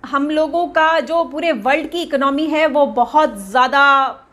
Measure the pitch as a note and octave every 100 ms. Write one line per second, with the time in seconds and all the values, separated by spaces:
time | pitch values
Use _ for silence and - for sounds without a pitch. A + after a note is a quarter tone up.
0 | - C#4 C#4+ D#4 D#4 E4+ F4 D#4+ D#4 D#4+
1 | A#3+ E4 C#4+ C#4+ E4+ C4 A3 D4 D#4+ E4+
2 | E4+ C#4 C#4 C#4 D#4 D4+ D#4 C#4+ C#4+ A3
3 | A#3+ D4+ D4+ G#3 F#3+ A#3+ B3+ C#4 C#4 C4+
4 | C4+ - _